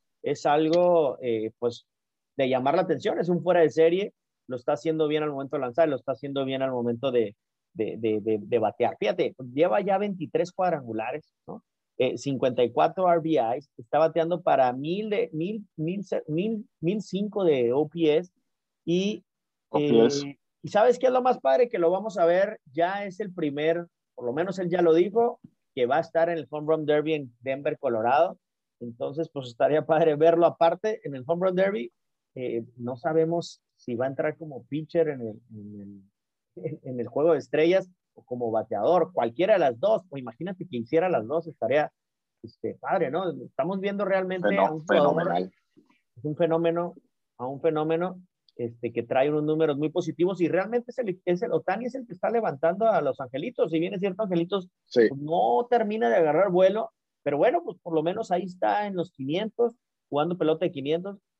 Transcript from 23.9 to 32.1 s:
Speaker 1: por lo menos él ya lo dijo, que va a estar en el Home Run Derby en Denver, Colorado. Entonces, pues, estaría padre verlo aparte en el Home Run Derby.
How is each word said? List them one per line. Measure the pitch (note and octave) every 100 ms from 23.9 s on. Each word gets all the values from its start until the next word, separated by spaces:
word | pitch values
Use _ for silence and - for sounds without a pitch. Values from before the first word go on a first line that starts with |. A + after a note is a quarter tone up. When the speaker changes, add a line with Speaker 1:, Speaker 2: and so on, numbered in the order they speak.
| _ _ -
Speaker 1:
por | B2
lo |
menos | C#3 F#3+ F#3
él | F3+
ya | F3+
lo | E3+
dijo, | D#3+ G3 A3+ A#3+ - - _ _
que | - A#2+
va | D3+
a |
estar | D#3+ E3 E3
en | E3+
el | A#2+
Home | D3+ D3+
Run | D#3
Derby | D3+ D3+ D3+
en | D3+ C3 -
Denver, | C3 C3+ D3 -
Colorado. | C3+ A2+ A#2 C#3+ E3+ - _ _ _ _
Entonces, | A#2+ A#2+ C#3 C#3+ D#3+
pues, | C#3 B2
estaría | A#2+ C3+ D3+ C#3+
padre | D#3+ E3 D3
verlo | E3 E3 E3
aparte | - E3 F3+ A3 A3
en | D#3
el | C3+
Home | B2 E3+ F#3+
Run |
Derby. | F#3 G3 G#3+ - - _